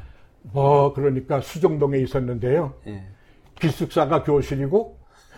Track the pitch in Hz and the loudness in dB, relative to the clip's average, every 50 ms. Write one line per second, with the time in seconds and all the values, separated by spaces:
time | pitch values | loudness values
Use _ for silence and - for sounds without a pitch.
0 | - - - - - - _ _ - 143 101 139 139 139 147 143 139 139 139 131 | -16 -18 -20 -20 -20 -20 _ _ -16 -6 -2 0 4 4 6 6 4 2 2 0
1 | 143 143 131 127 127 - 147 131 123 - - 160 175 170 156 143 143 143 139 135 | 0 0 0 -2 -2 -2 -4 -4 -4 -6 -2 0 0 2 2 2 0 0 2 0
2 | 131 123 - 135 127 123 123 113 120 123 139 170 156 131 135 - - 104 104 98 | 0 0 -2 -2 -2 -4 -4 -4 0 0 2 2 0 -2 -8 -12 -14 -14 -14 -14
3 | 95 95 - - _ _ _ _ _ _ _ - 175 156 - - 165 - - 170 | -14 -16 -20 -20 _ _ _ _ _ _ _ -2 -2 -2 -2 -2 -6 -2 0 0
4 | 151 139 160 147 - 156 147 143 - - 143 135 139 139 180 220 220 - - - | 2 2 2 0 2 2 2 2 0 -2 -4 -4 -2 0 0 0 0 -2 -8 -20
5 | - - _ _ - _ - | -20 -20 _ _ -20 _ -20